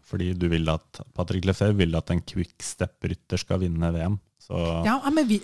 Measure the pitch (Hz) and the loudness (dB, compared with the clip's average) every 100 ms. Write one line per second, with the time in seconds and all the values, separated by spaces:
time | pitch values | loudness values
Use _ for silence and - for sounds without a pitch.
0 | - 92 90 90 87 82 80 80 _ - | -8 -4 -2 0 2 2 2 -2 _ -20
1 | - - 85 92 92 92 104 104 85 82 | -12 -6 -2 0 2 2 2 4 4 2
2 | - 87 - 92 85 - - - 90 - | 0 -2 -2 -6 -6 -6 -10 -6 -6 -4
3 | 90 90 - 90 - 95 90 82 85 85 | -6 -6 -4 -4 -2 -2 0 0 0 0
4 | 82 101 _ _ - 87 85 82 208 262 | -2 -4 _ _ -8 -4 -2 0 0 0
5 | 277 311 254 202 | 0 2 2 0